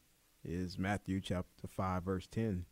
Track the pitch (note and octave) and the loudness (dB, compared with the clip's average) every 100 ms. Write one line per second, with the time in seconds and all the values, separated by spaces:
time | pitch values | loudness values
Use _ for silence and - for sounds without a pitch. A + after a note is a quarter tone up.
0 | - _ _ _ - F2 F2+ F#2 F#2+ G2 | -20 _ _ _ -4 -2 -2 0 0 0
1 | - F#2+ - F2+ - - F#2+ - F#2+ F#2 | 0 0 0 -2 -2 -8 -8 -2 0 2
2 | F2+ F#2 - A2 A2+ F2+ F2 | 0 -2 -2 0 2 0 -2